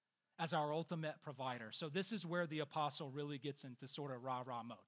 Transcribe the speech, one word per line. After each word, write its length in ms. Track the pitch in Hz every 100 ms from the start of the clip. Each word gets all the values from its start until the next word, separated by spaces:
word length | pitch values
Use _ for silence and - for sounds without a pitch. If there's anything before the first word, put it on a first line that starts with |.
| _ _ _ -
as 140 | 165
our 200 | 170 147
ultimate 480 | 156 165 170 156 151
provider. 520 | - 131 131 123 110
So 160 | - 160
this 240 | 165 190
is 120 | 220 165
where 220 | 175 170
the 120 | 151
apostle 520 | 143 160 147 139 147
really 260 | 139 147 143
gets 280 | 147 135 135
into 240 | 123 135
sort 220 | - 143
of 120 | 127
rah-rah 400 | 127 127 127 120
mode. 140 | 117 110